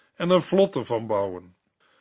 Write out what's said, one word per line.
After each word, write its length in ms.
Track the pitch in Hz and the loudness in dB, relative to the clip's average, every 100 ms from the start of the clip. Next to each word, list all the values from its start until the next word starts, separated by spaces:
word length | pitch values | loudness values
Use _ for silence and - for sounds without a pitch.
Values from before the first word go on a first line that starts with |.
| _ | _
en 160 | _ 175 | _ 2
er 120 | 180 | 2
vlotten 440 | - 190 196 143 117 | 2 2 2 0 -4
van 200 | 117 113 | -4 -2
bouwen. 500 | 107 98 90 90 _ _ _ _ _ | -2 -2 -8 -16 _ _ _ _ _